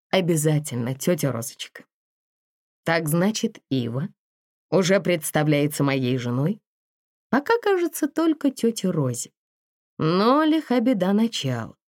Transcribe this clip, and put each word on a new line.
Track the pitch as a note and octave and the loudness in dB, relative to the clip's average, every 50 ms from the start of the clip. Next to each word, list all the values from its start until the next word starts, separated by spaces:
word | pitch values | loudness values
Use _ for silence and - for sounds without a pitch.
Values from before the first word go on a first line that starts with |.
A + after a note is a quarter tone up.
| _ - | _ -2
«Обязательно, | - F#3+ F3 E3 E3+ D3+ D3+ D#3 D3+ C#3+ D3 - B2 B2 A2+ B2 C3 | 0 0 2 2 2 2 2 2 2 0 -2 -4 -6 -4 -4 -4 -4
тётя | - - F3 F3+ - - C3+ | -2 0 0 0 0 0 -2
Розочка». | A#2 A#2 A#2 - - - - - - - - _ _ _ _ _ _ _ _ _ _ _ _ _ _ _ _ _ _ _ - | -2 -4 -8 -10 -10 -14 -14 -14 -16 -20 -20 _ _ _ _ _ _ _ _ _ _ _ _ _ _ _ _ _ _ _ -4
Так | E3+ E3 E3 E3 D3 | -2 -2 0 0 0
значит, | D#3+ E3+ F#3 G#3+ A3 - A3+ G#3+ - - _ - | 0 2 2 0 0 -2 -4 -6 -6 -6 _ -4
Ива | C3+ C3 A#2 A#2 A#2 C3+ E3+ - - _ _ _ _ _ _ _ _ _ _ - | -2 -2 -2 -2 -4 -6 -6 -8 -10 _ _ _ _ _ _ _ _ _ _ -2
уже | D3+ F#3+ F3+ E3+ F#3+ G3 | 0 0 2 2 2 2
представляется | D#3+ F3+ F3 D#3+ - - - D#3 D3+ D3+ D3 C#3+ D3 D3 D3 - C#3+ | 2 0 -2 -2 -2 -2 -2 0 2 2 2 2 2 0 0 0 0
моей | C#3 C3+ C3+ B2+ B2 C3 | 0 0 0 0 0 -2
женой? | B2 A#2+ A#2+ A#2+ C3 C#3+ F#3 A3 - _ _ _ _ _ _ _ _ _ _ _ _ _ - | -2 -2 -2 -2 0 0 -2 -4 -6 _ _ _ _ _ _ _ _ _ _ _ _ _ -2
Пока, | A#3 C#4 C#4+ - A#4 A#4 | -2 0 2 2 0 2
кажется, | - G#4 G4 F4+ E4+ D#4 - - D#4 C#4+ | 2 2 2 2 0 -2 -2 -2 -4 -2
только | - D#4+ E4 E4 D4+ - - C#4 | 0 0 2 2 2 2 0 -2
тёте | - - A3+ A#3 A3+ - - F#3 | -2 0 -2 -2 -2 0 -4 -2
Розе. | F3 D#3+ C3+ B2+ A#2 - - - _ _ _ _ _ _ _ _ _ _ _ _ _ - | 0 0 -2 -2 -4 -6 -10 -12 _ _ _ _ _ _ _ _ _ _ _ _ _ -2
Но | D#3 D#3 F3 F#3+ G#3+ A#3+ C4+ D4+ D#4 | 0 0 2 2 4 4 4 4 4
лиха | D#4 D#4+ D#4+ - - A#3+ B3+ | 2 2 0 0 0 0 2
беда | A3+ C4 B3+ F3+ F3+ F#3+ | 2 2 0 2 2 2
начала. | G3+ G#3+ A3+ A#3 - - - C3 B2 A2+ A2 - - _ _ | 2 2 0 0 -2 -4 -4 -4 -4 -4 -6 -10 -14 _ _